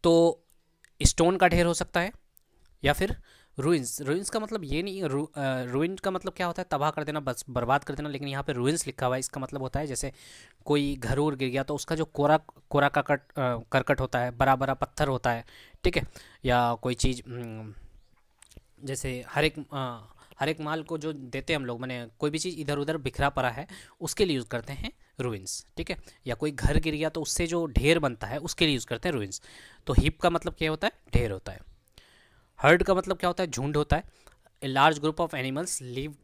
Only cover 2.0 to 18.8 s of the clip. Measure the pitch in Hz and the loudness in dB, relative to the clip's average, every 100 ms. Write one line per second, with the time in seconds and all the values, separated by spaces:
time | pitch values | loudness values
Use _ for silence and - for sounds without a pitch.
2 | 180 - _ _ _ _ _ _ 139 147 | -2 -6 _ _ _ _ _ _ 0 0
3 | 196 - - _ _ - 139 170 120 - | 0 -4 -10 _ _ -4 0 0 0 -6
4 | 139 165 202 226 214 220 147 147 196 190 | -4 -2 -2 -6 -6 -8 -4 -2 -2 -4
5 | 165 135 151 - 135 131 123 127 165 190 | -2 -2 -4 -4 -2 -2 -2 -2 -2 -2
6 | 196 185 190 - 180 170 180 143 147 151 | -4 -4 -6 -4 -4 -4 -4 0 0 -2
7 | 143 151 135 123 - 123 120 139 - 139 | -4 -4 -4 -8 -6 -4 2 0 0 -8
8 | 147 139 143 139 139 123 123 160 - - | -6 -6 -6 -6 -4 0 0 0 -4 -2
9 | 127 127 131 143 131 143 131 135 151 127 | -2 -2 -4 -8 -8 -6 -6 -4 -4 -4
10 | 139 - - - - _ - 147 143 139 | -6 -10 -20 -20 -20 _ 0 2 2 -2
11 | 120 135 151 135 135 131 135 147 - 160 | -2 0 0 0 -2 -2 -2 -4 -4 -2
12 | 156 - 143 156 - - _ 143 139 147 | -2 2 6 4 2 -20 _ 2 4 2
13 | 139 143 _ - 127 120 117 135 - 139 | 2 -2 _ -2 -2 -2 0 0 2 0
14 | 131 127 123 120 135 131 135 135 - - | 0 0 -2 2 4 4 2 -2 -4 -2
15 | 151 127 127 117 - - - - 180 175 | 0 0 0 -2 -6 -20 -20 -2 0 0
16 | 123 - - - 131 123 120 120 127 123 | -4 -12 -20 -6 2 2 2 0 -2 2
17 | - 123 127 120 117 110 110 107 - - | 0 0 -8 -12 -10 -12 -14 -16 -20 -20
18 | _ _ _ _ _ - _ _ | _ _ _ _ _ -20 _ _